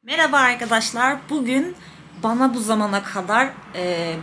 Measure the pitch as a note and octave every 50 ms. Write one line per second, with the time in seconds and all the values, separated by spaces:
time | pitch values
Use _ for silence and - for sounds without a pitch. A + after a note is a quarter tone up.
0 | _ A#3 C#4+ E4 D#4+ D4+ C4+ C#4+ C4 B3 A#3+ A#3+ A#3+ A3 A#3 A3+ A3+ - - A#3
1 | B3 C4 C#4+ C#4 - - D4 D4+ B3+ A#3 B3+ C4+ D#4 F4+ F4+ - - - - -
2 | - - - - E3+ A3 A#3 A#3+ C4 C4 A#3 A#3 G#3+ G#3 A3+ G#3+ G#3 G#3 G3 G3+
3 | G3 - - G3+ F3+ F3+ G#3 A#3 C4 C4+ - - - - - F#3 F3+ F3+ F3 E3+
4 | E3+ E3 D#3+ D#3+